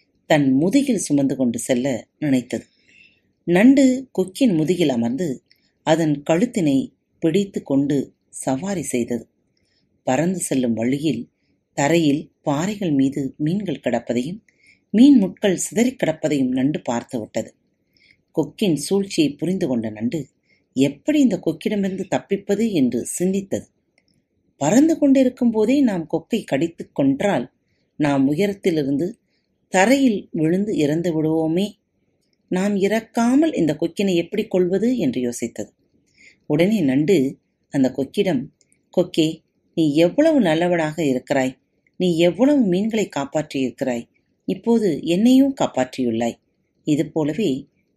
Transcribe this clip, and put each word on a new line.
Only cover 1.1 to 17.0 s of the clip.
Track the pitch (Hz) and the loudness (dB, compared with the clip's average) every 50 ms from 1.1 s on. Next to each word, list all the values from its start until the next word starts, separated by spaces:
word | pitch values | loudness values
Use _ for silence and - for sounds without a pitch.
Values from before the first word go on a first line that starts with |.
| 147 143 139 135 143 | 0 0 0 0 0
கொண்டு | 127 131 123 117 117 | 0 -2 -2 -2 -4
செல்ல | - - 135 120 123 139 127 107 - - _ _ | -2 -2 -2 -2 0 -2 -4 -6 -8 -12 _ _
நினைத்தது. | 151 147 135 127 117 - - 110 - _ _ _ _ _ _ _ _ _ _ _ _ _ _ _ _ | -2 0 0 0 0 -2 -8 -8 -8 _ _ _ _ _ _ _ _ _ _ _ _ _ _ _ _
நண்டு | - 175 180 214 254 277 277 277 262 254 262 269 - | 0 2 6 6 6 6 8 6 4 2 0 -6 -8
கொக்கின் | _ - 185 180 - - 277 240 185 | _ -4 -4 -4 -2 0 2 2 2
முதுகில் | 156 156 147 185 165 175 143 | 2 2 0 2 2 2 0
அமர்ந்து | 131 117 117 117 123 143 180 160 123 - _ _ _ _ _ _ _ _ _ | 0 0 -2 -2 -2 -4 -4 -6 -6 -8 _ _ _ _ _ _ _ _ _
அதன் | 147 160 160 170 156 147 143 143 - | 0 2 2 2 0 0 -2 0 0
கழுத்தினை | 160 170 214 - - 226 165 147 135 135 123 123 - _ _ _ _ _ | 0 0 0 -2 -2 -2 0 2 2 0 -2 -4 -10 _ _ _ _ _
பிடித்து | - 165 156 202 202 196 - - - | -2 0 0 0 -2 -2 -6 -10 -6
கொண்டு | - 139 135 143 139 151 139 120 - _ _ _ _ | -2 -2 0 0 0 0 -2 -2 -4 _ _ _ _
சவாரி | - - - - 131 131 175 196 202 180 | -18 -10 -6 -6 -4 -4 -4 -6 -6 -6
செய்தது. | 135 - - 123 117 117 120 113 - - _ _ _ _ _ _ _ _ _ _ _ _ _ _ _ | -6 -4 -4 -4 -4 -4 -6 -8 -8 -12 _ _ _ _ _ _ _ _ _ _ _ _ _ _ _
பறந்து | - 127 143 156 180 190 175 | -4 -2 0 0 -2 -4 -6
செல்லும் | - - 156 131 123 120 117 | -6 -4 -4 -2 -2 -2 -2
வழியில் | 110 113 123 135 143 151 160 127 113 123 - _ _ _ _ _ _ _ _ _ | -2 -2 -2 -2 -2 -2 -4 -4 -4 -8 -14 _ _ _ _ _ _ _ _ _
தரையில் | - 139 143 160 170 165 147 135 151 175 - _ _ | -2 0 2 2 2 2 2 0 -2 -4 -10 _ _
பாறைகள் | _ 156 143 143 165 196 214 202 202 170 | _ -4 -4 -2 -2 -4 -6 -4 -4 -2
மீது | 147 135 135 135 139 151 139 131 - _ | 0 0 0 0 0 -4 -6 -8 -6 _
மீன்கள் | 151 151 175 208 208 - 143 131 - | -4 -2 -2 -2 -4 -6 -8 -6 -4
கிடப்பதையும் | 131 120 117 - - 123 120 127 151 185 220 - _ _ _ _ _ _ _ _ _ | -4 -4 -4 -4 -2 -4 -4 -4 -4 -8 -12 -16 _ _ _ _ _ _ _ _ _
மீன் | - 202 247 294 285 240 | 4 6 8 8 8 6
முட்கள் | 196 180 - - - 202 180 151 | 6 2 -4 -2 0 0 0 0
சிதறி | - - 151 180 233 - - | -4 -4 -2 0 0 0 0
கிடப்பதையும் | - - 151 156 - - 151 151 139 135 127 | -2 -2 -2 -2 -2 -2 -2 0 0 0 0
நண்டு | 127 127 127 143 151 175 | 0 0 0 0 -2 -2
பார்த்து | - - 120 117 | -4 -4 -4 -4